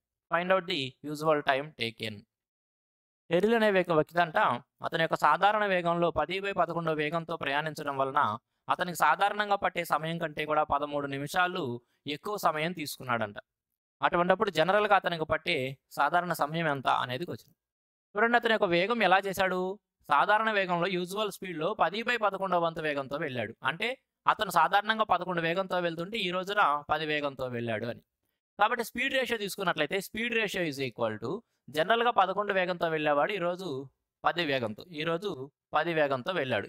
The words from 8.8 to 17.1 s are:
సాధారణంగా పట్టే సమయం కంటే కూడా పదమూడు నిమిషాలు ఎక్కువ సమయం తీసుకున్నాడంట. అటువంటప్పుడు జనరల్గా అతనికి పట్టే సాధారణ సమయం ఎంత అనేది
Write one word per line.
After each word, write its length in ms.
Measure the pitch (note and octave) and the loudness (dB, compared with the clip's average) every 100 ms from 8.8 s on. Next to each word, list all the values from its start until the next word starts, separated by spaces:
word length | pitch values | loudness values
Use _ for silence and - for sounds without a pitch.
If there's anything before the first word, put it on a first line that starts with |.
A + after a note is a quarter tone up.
| F3+ E3 D#3 | -2 0 2
సాధారణంగా 520 | E3+ G3+ G#3 G#3 G3 | 4 0 0 -2 0
పట్టే 220 | - - E3+ | 0 -2 -2
సమయం 260 | D3+ D#3+ E3 | -2 -2 -4
కంటే 220 | E3 D3 D3+ | -6 -6 -2
కూడా 140 | D3+ D#3 | 0 0
పదమూడు 360 | D3 D3 D3 C#3+ C#3 | -2 -2 -4 -4 -6
నిమిషాలు 480 | C#3+ F#3+ F3+ F3+ C#3 A#2+ - _ - D3 | -4 0 0 -2 -6 -6 -12 _ -10 -8
ఎక్కువ 200 | - G#3 F3+ | -6 -2 0
సమయం 280 | D#3 D#3+ F3 | 0 -2 -4
తీసుకున్నాడంట. 560 | D3 - B2 A#2 G#2+ G#2 - _ _ _ _ _ C#3+ | -10 -10 -4 -2 -2 -8 -18 _ _ _ _ _ 0
అటువంటప్పుడు 460 | F3 F3 F#3 A3 D#3 | 2 2 2 2 0
జనరల్గా 380 | D#3+ G3+ G#3 G3 | 2 2 4 2
అతనికి 260 | F#3 E3+ D#3 | 2 -4 -2
పట్టే 240 | D#3 - E3 C3 C#3 _ - | -4 -2 -2 -2 -6 _ -2
సాధారణ 340 | C#3+ F3 F3 E3 | 2 2 0 -2
సమయం 260 | D3 E3 E3 C#3 | -2 0 -2 0
ఎంత 120 | C3 C3 | 0 0
అనేది 220 | B2+ | -2